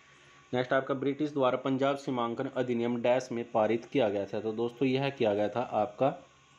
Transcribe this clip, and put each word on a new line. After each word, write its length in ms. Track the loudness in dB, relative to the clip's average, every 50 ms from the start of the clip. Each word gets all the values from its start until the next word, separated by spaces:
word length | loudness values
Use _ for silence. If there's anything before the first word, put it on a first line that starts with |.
| -20 -20 -20 -20 -20 -20 -20 -20 -12 -4 -2
Next 200 | -2 0 2 0
आपका 200 | 0 0 0 -4
ब्रिटिश 380 | -2 0 -2 -2 -2 -4 -2
द्वारा 260 | 0 2 2 2 2
पंजाब 380 | 0 0 0 0 2 2 2 0
सीमांकन 540 | 0 -2 -4 0 0 0 -2 -2 -4 -6 -4 -2
अधिनियम 460 | -2 -2 0 0 0 0 0 0 0
डैश 280 | 2 2 2 2 2 -2
में 200 | -6 -6 -6 -2
पारित 340 | 0 2 2 4 2 0 -2
किया 240 | -2 0 2 2 2
गया 160 | 2 -2 -4
था? 140 | -4 -6 -4
तो 120 | -4 -4
दोस्तों 360 | -2 -2 -4 -4 -2 0 0
यह 220 | 0 2 0 0 -2
किया 240 | 0 0 2 2 2
गया 160 | 2 0 0
था 120 | 0 -2
आपका 640 | -4 -2 0 0 0 0 0 0 0 0 0 -4 -14 -20 -20 _ _ _ -20